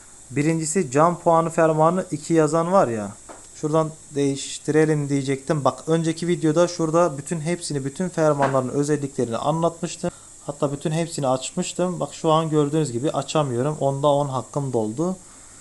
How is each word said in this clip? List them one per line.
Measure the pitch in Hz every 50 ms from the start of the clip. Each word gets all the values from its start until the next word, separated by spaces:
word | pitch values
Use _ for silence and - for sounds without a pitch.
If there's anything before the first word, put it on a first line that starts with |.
| - - - - - -
Birincisi | 123 131 147 156 165 165 160 156 - 202 180 135
can | 123 139 156 175 175 165
puanı | - 170 165 165 165 165
fermanı | 160 - 165 160 160 156 156 160 175 190 185 -
iki | - 143 - - 165
yazan | 160 156 147 147 165 165 170
var | 185 196 170 123
ya. | 117 110 104 98 107 - - - - - - - -
Şuradan | - - 151 151 160 160 156 156 - - - 147
değiştirelim | 143 143 139 139 139 - - - - - - 143 156 156 156 156 151 143 139
diyecektim. | 143 139 135 135 139 135 - - 165 151 131
Bak | 135 123 - - -
önceki | 160 165 165 160 160 160 170 170
videoda | 175 156 156 156 151 160 175 170
şurada | 175 - 165 156 156 170 175 175 147 135
bütün | 151 - 185 165
hepsini, | 147 160 175 170 170 - 151 143 131
bütün | 139 139 - 185 175
fermanların | - - 160 156 151 143 139 135 135 135 127 127
özelliklerini | - 139 143 143 151 143 139 135 - - 123 113 113 110
anlatmıştım. | - 143 156 160 165 170 165 - - 170 - - - 175 - - - - - - - -
Hatta | 147 - - 143
bütün | 139 143 - 170
hepsini | 156 160 170 160 - - 143 131
açmıştım. | 131 131 - - - - 180 - - - 175 185 180 156
Bak | 147 143 -
şu | - - 165
an | 156 160 165 160
gördüğünüz | 151 151 151 143 143 160 156 131
gibi | 117 117 127 156
açamıyorum. | - 139 143 - - 156 151 139 123 117 127 147 151 151
Onda | 143 139 139 139 143 147
on | 143 143 143 139
hakkım | 131 131 113 - - 147 143 135 123
doldu. | 117 113 107 110 127 160 180 185 - - - - - - - - -